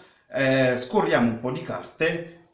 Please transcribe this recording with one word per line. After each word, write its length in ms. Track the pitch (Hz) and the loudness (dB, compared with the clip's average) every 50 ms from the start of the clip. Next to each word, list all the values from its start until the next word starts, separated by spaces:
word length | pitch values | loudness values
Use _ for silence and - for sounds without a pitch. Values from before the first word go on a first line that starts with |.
| - - _ _ _ _ | -20 -20 _ _ _ _
Eh, 480 | - 135 135 131 135 135 131 127 123 | -4 0 2 2 4 4 4 2 2
scorriamo 540 | 120 - - - 202 170 - 151 131 117 113 | 0 -4 0 0 0 2 4 4 4 4 2
un 100 | 107 - | 0 -2
po' 100 | - 127 | -4 -6
di 120 | 127 - | -6 -6
carte, 840 | - - - - - - - _ 160 170 170 170 170 - - - _ _ | -6 -8 -10 -10 -10 -14 -4 _ -2 -2 -2 -4 -8 -10 -16 -20 _ _